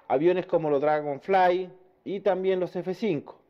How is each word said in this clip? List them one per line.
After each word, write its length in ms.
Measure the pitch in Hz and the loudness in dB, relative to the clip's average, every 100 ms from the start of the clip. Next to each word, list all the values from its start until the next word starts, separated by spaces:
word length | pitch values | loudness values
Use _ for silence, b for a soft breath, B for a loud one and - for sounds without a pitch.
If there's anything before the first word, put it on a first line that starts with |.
| - | -2
aviones 380 | 135 170 180 - | 2 2 2 0
como 240 | 170 156 | -2 0
los 120 | 143 | 0
Dragonfly 840 | 147 151 147 135 - 190 180 180 180 - _ _ - | 2 0 -2 -8 0 4 4 2 -4 -14 _ _ -10
y 140 | 190 | -4
también 400 | 196 185 190 185 | -2 0 0 0
los 160 | 170 185 | -2 -6
F 180 | 175 | -8
cinco. 460 | 175 220 147 - - _ | -4 -2 -2 -6 -20 _